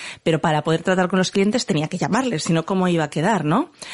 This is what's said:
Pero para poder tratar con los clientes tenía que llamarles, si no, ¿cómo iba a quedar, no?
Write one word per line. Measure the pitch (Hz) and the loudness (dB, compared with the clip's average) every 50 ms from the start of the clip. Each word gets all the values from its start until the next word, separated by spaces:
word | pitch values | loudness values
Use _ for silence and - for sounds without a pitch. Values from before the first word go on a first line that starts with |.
| - - - - | -16 -16 -16 -6
Pero | - - 160 156 | -2 0 0 2
para | - 170 151 151 147 | 2 2 2 2 2
poder | 160 160 160 - | 0 -2 0 2
tratar | 190 185 185 180 175 | 0 2 2 2 2
con | 190 185 | 2 0
los | 180 - | 0 2
clientes | - 196 196 208 220 247 - | 2 2 2 2 2 -2 -2
tenía | - 190 147 151 - | -2 -2 -2 -2 -2
que | - 175 | -4 -4
llamarles, | - 143 180 226 262 247 - 156 - | -2 0 0 0 0 0 -2 -4 -2
si | - 170 | 0 0
no, | 160 160 - | 0 0 0
¿cómo | 196 185 185 180 | 0 0 2 2
iba | 175 165 151 | 2 0 0
a | 143 | -2
quedar, | - 156 156 202 233 180 151 | -2 -2 0 0 0 0 0
no? | 151 160 240 339 - _ - - - | 0 0 0 0 -2 _ -18 -18 -16